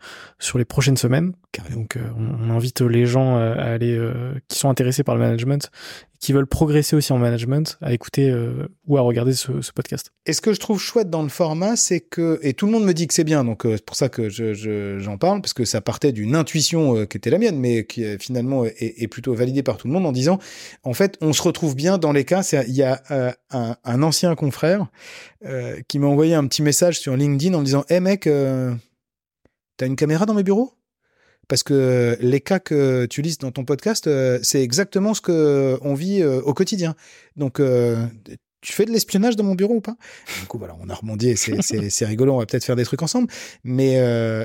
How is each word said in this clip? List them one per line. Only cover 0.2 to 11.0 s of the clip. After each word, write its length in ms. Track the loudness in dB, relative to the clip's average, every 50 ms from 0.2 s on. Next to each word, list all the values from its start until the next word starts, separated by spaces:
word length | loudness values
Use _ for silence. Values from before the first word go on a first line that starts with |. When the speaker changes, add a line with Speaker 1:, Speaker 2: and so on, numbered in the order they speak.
| -20 -20 _ _
Speaker 1:
sur 180 | -8 -4 -2
les 80 | -2 -2
prochaines 320 | 0 0 0 2 2 2
semaines. 360 | 2 2 2 2 2 0 -2 -4 -8 _ _ -14
Speaker 2:
Carrément. 240 | -14 -10 -8 -8
Speaker 1:
Donc, 180 | -8 -8 -6 -8
euh, 60 | -8 -8 -6 -6
on, 320 | -6 -4 -4 -4 -4 -2 0
on 0 |
invite 320 | 0 0 -2 -2 0 0
les 240 | 2 2 4 4 2
gens, 320 | 4 2 2 2 2 2
euh, 160 | 2 2 0 -2
à 180 | -2 -2 -2
aller, 240 | -2 -2 0 0 0
euh, 380 | -2 -2 -4 -4 -6 -6 -8 -8 -10 -10 _
qui 80 | -6
sont 120 | -2 0 0
intéressés 340 | 2 2 2 0 0 0 0
par 120 | 0 2
le 60 | 2
management, 500 | 2 2 0 0 0 -2 -2 -2 -4 -8 _ -20 -18 -18 -18 -20 -20 _ _ _
qui 140 | -2 2 2
veulent 140 | 2 2
progresser 500 | 0 0 0 2 4 4 2 4 4 2
aussi 160 | 2 2 2 2
en 40 | 2
management, 580 | 2 2 2 0 -2 0 0 0 -2 -2 -6 -8
à 120 | -2 -2 -2
écouter, 360 | -2 -4 -4 0 2 2 2
euh, 380 | 2 0 -2 -4 -4 -6 -8 -10 -12 _ _
ou 120 | 2 2
à 40 | 4
regarder 320 | 4 4 2 2 2 2 0
ce, 280 | 0 -2 -4 -6 -6
ce 100 | -6 -6
podcast. 400 | -6 -8 -6 -6 -8 -10 -10 -14 _ _ _
Speaker 2:
Et 80 | -4 -4
ce 80 | 0
que 120 | 0 0 0
je 60 | 0
trouve 200 | 0 -2 -2 -2
chouette 300 | -2 -2 0 0